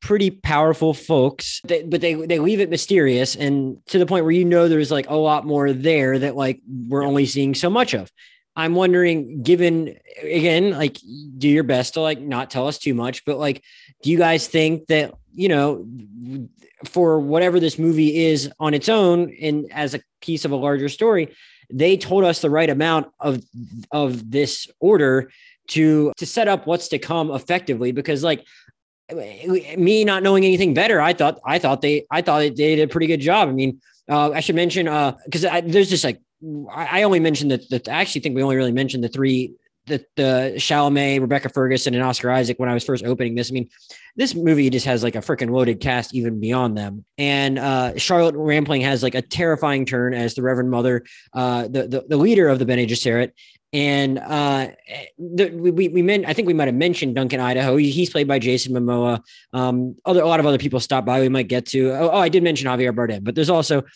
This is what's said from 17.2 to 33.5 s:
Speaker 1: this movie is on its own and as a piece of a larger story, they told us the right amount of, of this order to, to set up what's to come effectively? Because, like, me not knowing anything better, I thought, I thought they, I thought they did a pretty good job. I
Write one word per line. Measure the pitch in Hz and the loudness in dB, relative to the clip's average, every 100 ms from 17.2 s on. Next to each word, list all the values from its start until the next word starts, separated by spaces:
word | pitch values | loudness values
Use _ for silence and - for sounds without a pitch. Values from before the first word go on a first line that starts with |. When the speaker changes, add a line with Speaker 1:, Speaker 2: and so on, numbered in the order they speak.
| 143 156 180 175 | 2 0 2 2
Speaker 1:
this | 165 151 | 0 0
movie | 165 156 156 156 160 | 2 4 2 2 2
is | 151 139 - | 0 -2 -4
on | 151 | -2
its | 147 175 | 0 2
own | 220 185 175 170 - | 4 4 4 0 -4
and | 156 151 147 | -4 -4 -4
as | 151 147 | -6 -6
a | 135 - _ | -8 -14 _
piece | - 160 | -6 -4
of | 156 | -2
a | 139 | -2
larger | 143 143 143 | 0 -2 -2
story, | 139 220 202 156 - - _ _ | -2 2 2 0 -8 -20 _ _
they | 131 165 190 | 0 2 2
told | - 190 | 2 2
us | 185 165 | 4 2
the | 156 | 0
right | 151 165 | 2 2
amount | 139 160 160 147 - | 2 2 0 -2 -6
of, | 147 131 - 120 117 113 101 | -4 -4 -6 -16 -16 -16 -8
of | 151 139 123 110 | -2 -2 -4 -4
this | 135 139 - - _ | -2 -2 -4 -10 _
order | 175 202 143 131 131 _ - _ - | 4 4 6 2 0 _ -20 _ -6
to, | 160 156 151 147 - | 2 4 4 2 -2
to | |
set | 156 - 156 | -6 0 0
up | 143 151 | 0 0
what's | 175 - | -4 -2
to | 147 | -6
come | - 165 156 | -4 -2 -2
effectively? | 139 - 180 180 120 123 | -4 -4 -4 -2 -4 -2
Because, | 127 139 143 | -4 -4 -2
like, | 165 139 - - _ _ _ _ - 165 104 104 160 185 147 165 | -2 -2 -6 -20 _ _ _ _ -16 -14 -14 -10 -4 -2 -2 0
me | 175 220 | 2 4
not | 208 190 | 2 2
knowing | 196 196 | 4 4
anything | 190 180 185 | 4 4 2
better, | 139 214 196 | 2 2 2
I | 156 | 2
thought, | 180 147 - | 2 0 -2
I | 127 165 | -4 -2
thought | 143 139 | 0 0
they, | 147 147 - | 0 -2 -2
I | 156 | -4
thought | 170 151 | 0 2
they | 147 | 0
did | 127 151 156 | 0 2 2
a | 151 | 2
pretty | 165 160 | 0 0
good | 160 | 0
job. | 139 202 | 2 2
I | 170 | 2